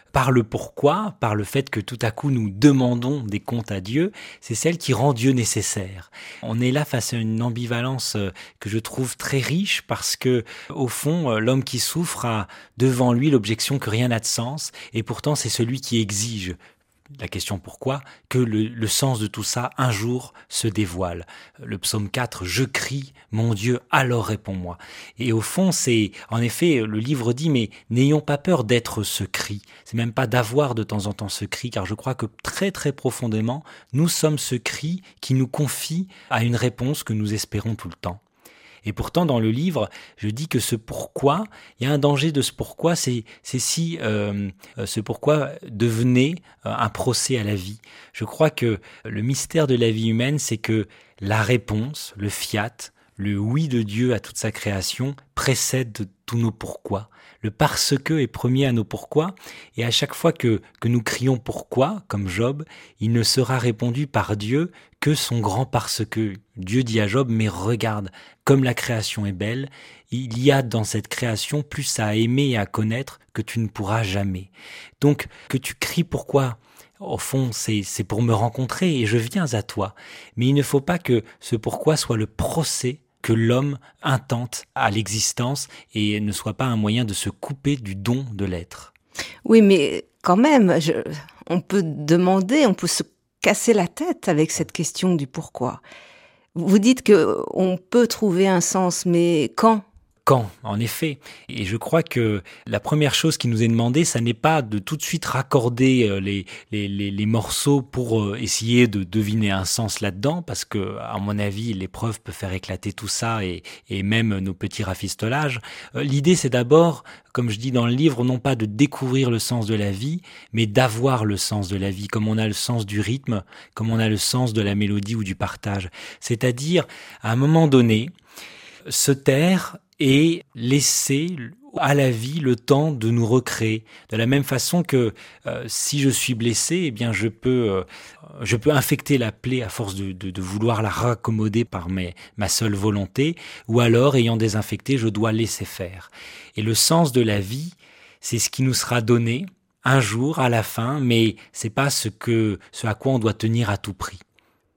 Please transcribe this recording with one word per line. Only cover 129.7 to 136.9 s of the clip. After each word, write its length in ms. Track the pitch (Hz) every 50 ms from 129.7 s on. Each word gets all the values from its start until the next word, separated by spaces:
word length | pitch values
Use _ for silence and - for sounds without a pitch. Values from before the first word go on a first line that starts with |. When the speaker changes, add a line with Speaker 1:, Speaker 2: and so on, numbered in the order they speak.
| - - _ _ _ - 156
Speaker 1:
et 420 | 135 135 143 160 165 165 165 - _ -
laisser 800 | 117 117 123 135 143 131 - - - - - 139 139 160 180 185 139 117 117 - - _ - -
à 160 | - 156 139 143
la 180 | 143 135 131
vie 300 | 120 110 113 131 151 170
le 160 | 143 127 123
temps 340 | 117 - - 139 139 151 160
de 200 | 147 117 110 113
nous 160 | 117 117 117
recréer. 580 | 107 123 127 120 - - - 113 110 110 110 110 - - - - -
De 80 | 107
la 80 | 107 113
même 200 | 120 135 143 135
façon 380 | - 139 123 - - - 175 160
que, 300 | - 143 127 120 107 - - - - - - -
euh, 200 | 120 123 123 127
si 340 | 110 - - - - 147 143
je 80 | 139 135
suis 240 | 120 - - 127 123
blessé, 520 | 110 117 120 113 - - - 165 185 180
eh 60 | 147